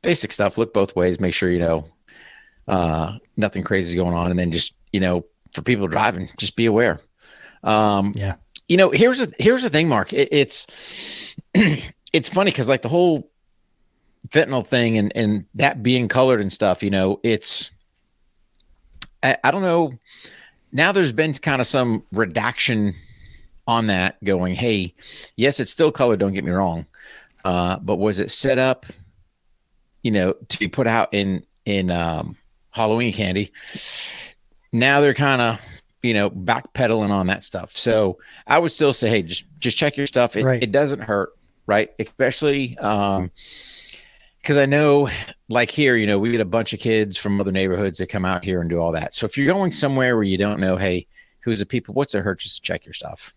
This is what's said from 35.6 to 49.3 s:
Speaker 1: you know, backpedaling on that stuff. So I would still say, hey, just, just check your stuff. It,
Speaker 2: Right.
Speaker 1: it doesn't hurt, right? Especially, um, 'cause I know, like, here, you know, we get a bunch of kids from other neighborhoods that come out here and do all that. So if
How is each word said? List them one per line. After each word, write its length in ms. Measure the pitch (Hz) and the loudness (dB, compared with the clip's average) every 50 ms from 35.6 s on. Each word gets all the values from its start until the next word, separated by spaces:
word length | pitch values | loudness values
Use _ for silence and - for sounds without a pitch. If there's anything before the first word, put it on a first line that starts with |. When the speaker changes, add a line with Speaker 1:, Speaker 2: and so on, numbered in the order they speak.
| - - - - _ _ _ _ | -10 -20 -20 -20 _ _ _ _
Speaker 1:
you 100 | - 120 113 | -2 0 0
know, 140 | 104 101 101 | 2 0 0
backpedaling 800 | - 95 95 117 113 131 - - _ - 127 110 117 110 104 101 | -2 -4 -2 -2 -2 -2 -2 -8 _ 0 0 2 2 0 0 0
on 180 | 101 98 92 92 | 0 0 0 0
that 160 | 98 95 - | -2 -4 -6
stuff. 320 | - - 92 87 - - | -10 -10 -10 -12 -8 -8
So 420 | - - 120 113 110 104 95 85 _ - - - - - | -4 0 2 2 2 2 2 -2 _ -16 -20 -20 -20 -2
I 120 | - 135 170 | 2 2 2
would 140 | 170 160 | 2 0
still 200 | - - 156 139 | 0 2 2 2
say, 160 | 127 - 127 110 | 2 2 0 0
hey, 140 | 113 107 | 0 0
just, 220 | 87 80 - - - _ - - | 0 -4 -8 -10 -10 _ -12 -4
just 180 | - 123 - | -4 -2 0
check 200 | - 156 147 143 | 0 0 -2 -2
your 100 | 139 143 | -2 -4
stuff. 300 | 135 - 127 123 117 - | 0 2 2 2 2 0
It, 80 | 104 131 | 0 0
Speaker 2:
Right. 180 | 131 127 117 | 0 2 0
Speaker 1:
it 80 | 120 110 | 0 0
doesn't 300 | 98 139 147 139 139 98 | 2 2 2 0 -2 -6
hurt, 300 | - - 104 101 95 - _ _ _ _ _ _ _ | -4 -2 -2 -2 -2 -4 _ _ _ _ _ _ _
right? 240 | - 101 107 107 - - - | 0 2 2 2 0 -6 -8
Especially, 800 | 110 - _ - 131 131 - - 156 147 139 139 135 123 117 - | -8 -8 _ -2 0 0 0 0 0 0 0 0 -4 -6 -8 -4
um, 520 | - 104 107 101 101 101 98 95 90 90 - - - - - - - - - - - - - - - - _ _ _ _ _ _ - | -2 -2 0 0 0 0 0 -2 -4 -6 -10 -16 -20 -20 -20 -20 -20 -20 -20 -20 -20 -20 -20 -20 -20 -20 _ _ _ _ _ _ -2
'cause 120 | - 147 143 | 2 4 4
I 80 | 139 | 4
know, 420 | 135 143 147 151 147 143 147 143 123 - - - - - _ _ - | 4 4 4 4 6 6 4 4 2 -2 -8 -10 -14 -16 _ _ -2
like, 220 | 113 123 120 - | 0 0 2 2
here, 260 | - - 147 131 123 | 0 2 2 4 4
you 100 | 113 107 | 4 2
know, 120 | 104 104 98 | 2 2 2
we 120 | 104 117 | 2 0
get 100 | 120 113 | 0 0
a 40 | 107 | -2
bunch 280 | 90 98 117 110 - - | 0 0 -2 -2 -2 -6
of 40 | 101 | -4
kids 360 | - 117 110 110 107 101 95 | 0 0 2 2 0 0 -4
from 240 | - - 101 101 101 | -6 -2 -2 0 0
other 120 | 98 98 | 0 0
neighborhoods 460 | 92 98 95 95 90 92 101 98 85 - | 0 0 0 0 0 0 -2 -2 -2 -4
that 100 | 95 - | -8 -6
come 160 | - 104 92 | -4 -2 -2
out 200 | 92 92 90 - | 0 -2 -2 -2
here 160 | 98 92 90 | -2 -2 -2
and 80 | 85 82 | -2 -2
do 100 | 85 85 | -2 0
all 140 | 82 85 | 0 0
that. 220 | 82 80 - - - | -2 -4 -4 -4 -6
So 100 | - 117 | -4 -6
if 120 | 104 | -4